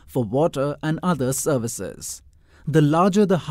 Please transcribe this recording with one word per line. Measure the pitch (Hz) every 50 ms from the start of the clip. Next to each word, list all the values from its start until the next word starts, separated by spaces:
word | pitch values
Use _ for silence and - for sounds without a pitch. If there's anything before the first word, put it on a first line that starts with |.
| -
for | - - 135 120
water | 98 113 139 160 170 - 139 135 147 143 - -
and | 156 160 - -
other | 185 175 131 127 127 139
services. | - - 156 147 123 110 117 - - 95 76 - - - - - - - - _ _ _ _ _ - -
The | - 135 156 151
larger | 143 156 165 185 208 175 208 208
the | 175 196 156 - 147